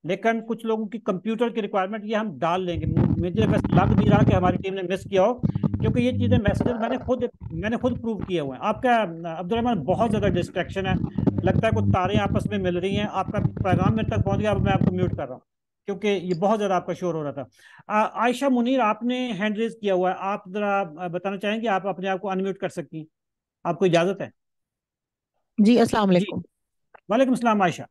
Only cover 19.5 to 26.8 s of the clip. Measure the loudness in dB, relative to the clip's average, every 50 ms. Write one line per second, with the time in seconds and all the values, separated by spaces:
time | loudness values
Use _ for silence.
19.5 | -2 -2 -2 -4 -4 -4 -2 0 2 2 2 0 0 -2 -4 -4 -4 -6 -8 -8
20.5 | -6 -4 -2 0 0 0 -2 -4 -8 -10 -8 -6 -6 -4 -4 -4 -6 -4 -4 -4
21.5 | -4 -2 0 0 0 0 0 -4 -6 -4 -4 -4 -4 -4 -4 -4 -2 -2 -2 -4
22.5 | -4 -4 -6 -6 -6 -8 -10 -10 -12 -14 -14 _ _ _ _ _ _ _ _ _
23.5 | _ _ _ -6 -2 2 2 4 4 4 4 2 -2 -4 -8 -12 _ _ _ _
24.5 | _ _ _ _ _ _ _ _ _ _ _ _ _ _ _ _ _ _ _ _
25.5 | _ 4 4 6 6 6 4 4 2 0 2 4 4 4 2 0 -6 -10 -10 _
26.5 | _ _ _ _ _ _